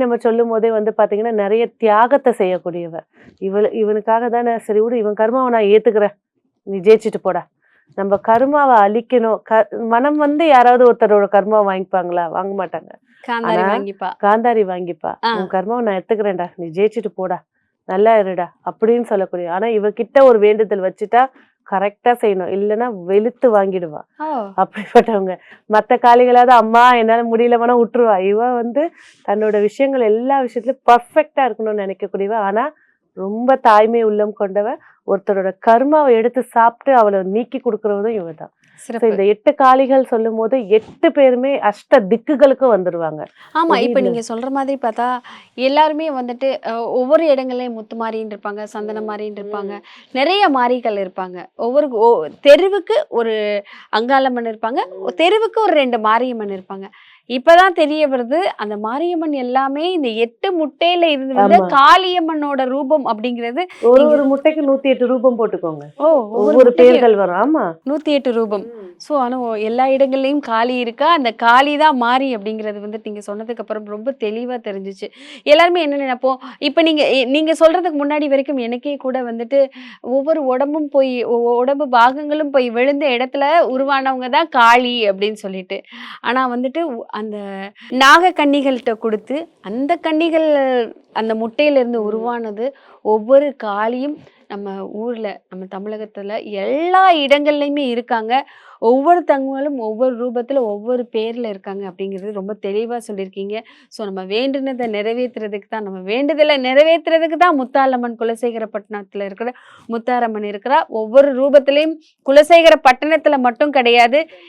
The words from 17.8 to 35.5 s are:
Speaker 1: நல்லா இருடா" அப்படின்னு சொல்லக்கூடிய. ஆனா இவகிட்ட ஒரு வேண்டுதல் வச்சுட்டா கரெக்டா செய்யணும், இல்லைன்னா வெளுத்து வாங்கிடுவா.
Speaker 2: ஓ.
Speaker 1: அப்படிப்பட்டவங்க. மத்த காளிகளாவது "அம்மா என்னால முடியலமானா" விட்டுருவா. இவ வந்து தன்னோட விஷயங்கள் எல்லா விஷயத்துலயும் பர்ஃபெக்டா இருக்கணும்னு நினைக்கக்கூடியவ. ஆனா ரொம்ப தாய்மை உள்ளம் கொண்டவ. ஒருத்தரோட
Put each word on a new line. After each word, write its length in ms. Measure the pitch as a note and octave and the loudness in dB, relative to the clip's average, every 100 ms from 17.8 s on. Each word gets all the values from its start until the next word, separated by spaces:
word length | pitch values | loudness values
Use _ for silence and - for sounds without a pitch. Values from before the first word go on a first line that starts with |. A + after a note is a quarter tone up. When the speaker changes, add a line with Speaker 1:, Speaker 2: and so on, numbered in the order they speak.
| - | -6
Speaker 1:
நல்லா 260 | F#3 G#3+ A3+ | 0 4 4
இருடா" 240 | F#3+ F3+ E3+ _ - | 2 -4 -8 _ -14
அப்படின்னு 380 | G3 A3 A#3+ A#3+ | -4 0 0 0
சொல்லக்கூடிய. 360 | G#3 F#3 F3+ E3+ | -4 -4 -6 -6
ஆனா 180 | F3+ A3+ A3 | -4 -2 -2
இவகிட்ட 400 | G#3 G#3 A#3 C#4 C4+ | -2 -4 -2 4 6
ஒரு 100 | A3+ | 6
வேண்டுதல் 460 | G#3 G#3 G#3+ G3+ F#3 | 4 2 0 -2 -4
வச்சுட்டா 360 | F3 G#3 A#3 C4 _ _ _ _ | -6 -2 0 0 _ _ _ _
கரெக்டா 440 | G3 G3+ G3+ A#3+ A#3+ | -4 -4 -2 -2 0
செய்யணும், 300 | A3+ F#3+ F3 F#3+ | 0 -2 -4 -4
இல்லைன்னா 300 | G3+ G#3+ B3 G3+ F3 | -2 -2 -4 -6 -2
வெளுத்து 380 | G3 A3+ A#3 B3+ G#3 | 0 0 0 2 2
வாங்கிடுவா. 440 | G3 F#3 E3+ D3 - - | 0 -2 -8 -12 -18 -12
Speaker 2:
ஓ. 80 | D#4 C#4 G3+ F#3+ | -8 -8 -6 -4
Speaker 1:
அப்படிப்பட்டவங்க. 720 | F#3 - G3+ A#3+ A3+ G#3 F#3+ F3+ _ - - | -4 -4 0 2 4 0 -4 -8 _ -20 -2
மத்த 280 | G#3+ G#3+ B3 B3 | 0 2 4 6
காளிகளாவது 480 | A#3+ B3 B3 B3 B3 | 6 6 6 6 6
"அம்மா 220 | A3 A3+ B3 B3 | 6 6 6 6
என்னால 220 | A3 A#3 A#3 | 4 2 0
முடியலமானா" 440 | A3+ A#3+ A#3+ A#3 B3 | 0 2 2 2 2
விட்டுருவா. 360 | A#3 A#3+ A#3 G3 F#3+ | 2 2 2 2 2
இவ 100 | G#3 A#3+ | 0 0
வந்து 300 | B3 A#3 A#3+ E4 - - _ - | -2 -4 -4 -4 -6 -20 _ -6
தன்னோட 280 | G#3 G#3+ G#3+ | -2 0 0
விஷயங்கள் 480 | G#3 G#3 C4+ C4+ A3 | 0 0 -2 0 0
எல்லா 260 | G#3+ B3+ C#4 B3 | 0 0 -2 -2
விஷயத்துலயும் 400 | A#3+ A3+ C4 - | -4 -6 -2 4
பர்ஃபெக்டா 520 | A#3+ A#3+ D#4+ D4+ - C4 | 4 2 -2 -2 0 -2
இருக்கணும்னு 360 | G#3+ A3 G#3+ F#3+ | -2 -4 -4 -6
நினைக்கக்கூடியவ. 520 | F#3+ G3 G3 G3 A3+ G3 | -8 -8 -6 -4 -2 -2
ஆனா 160 | G#3 C#4+ - _ _ _ - | -2 -4 -6 _ _ _ -12
ரொம்ப 320 | F#3+ G#3+ B3 C4 | -10 -4 0 2
தாய்மை 480 | B3+ G#3 A3 A#3 A3 | 4 6 4 2 0
உள்ளம் 240 | G#3 G#3 | 0 -2
கொண்டவ. 360 | G#3 G3+ F#3+ G#3 D4+ _ _ - | -4 -4 -4 -4 -6 _ _ -4
ஒருத்தரோட 380 | G3 G3 G3 F#3+ | -2 -2 -2 -2